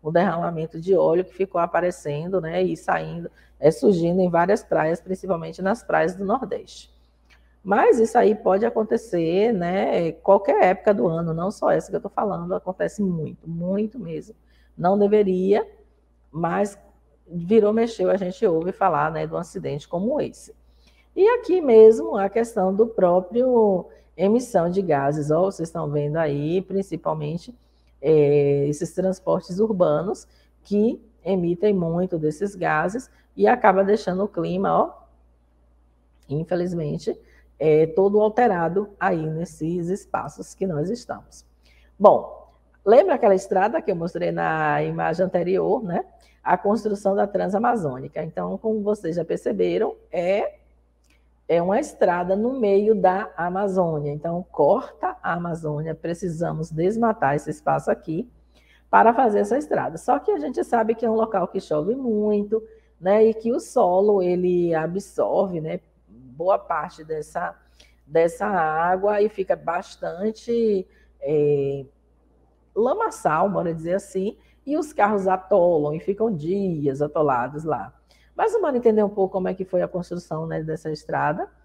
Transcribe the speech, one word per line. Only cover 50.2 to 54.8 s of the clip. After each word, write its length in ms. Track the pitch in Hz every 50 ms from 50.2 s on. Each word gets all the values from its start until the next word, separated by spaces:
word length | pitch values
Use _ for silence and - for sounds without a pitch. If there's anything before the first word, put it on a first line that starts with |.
| 170 175 196 202 - 605 605 - _ _ _ _ _ _ _ _ _ _ _ _ _ _ _ _ _ _
É 140 | 156 170
uma 180 | 170 180 196 233
estrada 560 | 302 302 - - - 190 175 175 180 180 190
no 240 | 196 214 240 269 277
meio 360 | 233 202 196 196 208 214 220
da 360 | 202 180 185 180 190 208 - - -
Amazônia. 720 | 165 180 180 190 208 202 185 185 180 170 160 151 147 147
Então, 340 | 143 151 151 170 170 175 185 _
corta 640 | _ - 156 143 196 247